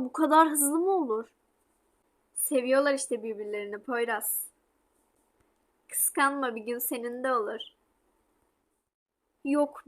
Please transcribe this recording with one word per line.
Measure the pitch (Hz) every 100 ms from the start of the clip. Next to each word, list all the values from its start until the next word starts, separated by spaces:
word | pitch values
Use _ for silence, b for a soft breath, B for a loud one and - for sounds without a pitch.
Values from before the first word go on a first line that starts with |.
Bu | 254
kadar | - 302 311 320
hızlı | 294 285 320
mı | 370
olur? | 381 269 220 226 _ _ _ _ _ _ _ _ _ _
Seviyorlar | - - 269 247 269 285
işte | 269 - 233
birbirlerini | 220 208 208 208 208 208
Poyraz. | 262 240 233 220 220 - - _ _ _ _ _ _ _ _ _ _ _ _ _ -
Kıskanma, | - - - 277 277 262
bir | 226
gün | 214 240
senin | - 254 240 247
de | 262
olur. | 247 208 214 - _ _ _ _ _ _ _ _ _ _ _ _ _ _ _ _ _
Yok, | 277 294 294 -